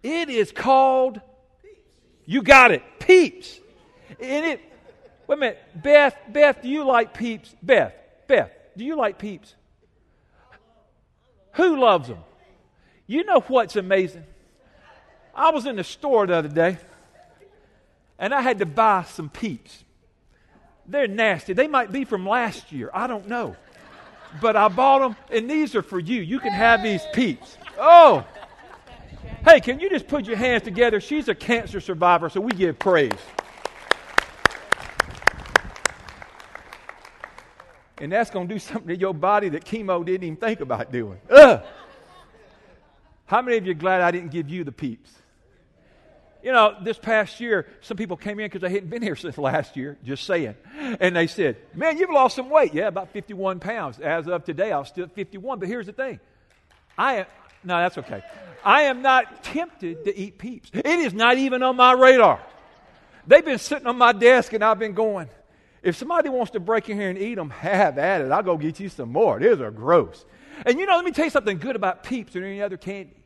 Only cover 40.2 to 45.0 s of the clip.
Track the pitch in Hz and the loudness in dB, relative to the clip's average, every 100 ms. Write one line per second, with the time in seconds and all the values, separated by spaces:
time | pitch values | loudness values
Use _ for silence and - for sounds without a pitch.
40.2 | 175 156 226 220 135 110 117 123 107 92 | -6 -6 -6 -6 -6 -6 -6 -8 -8 -12
41.2 | - 262 254 165 - - - - - - | 8 12 12 8 -4 -20 -20 -20 -20 -20
42.2 | _ _ _ _ _ _ _ _ _ _ | _ _ _ _ _ _ _ _ _ _
43.2 | _ 214 254 233 185 165 185 185 175 175 | _ -2 0 -2 -2 -4 0 2 0 -2
44.2 | 170 165 147 180 147 - 139 - | -8 -10 -8 -10 -12 -10 -10 -10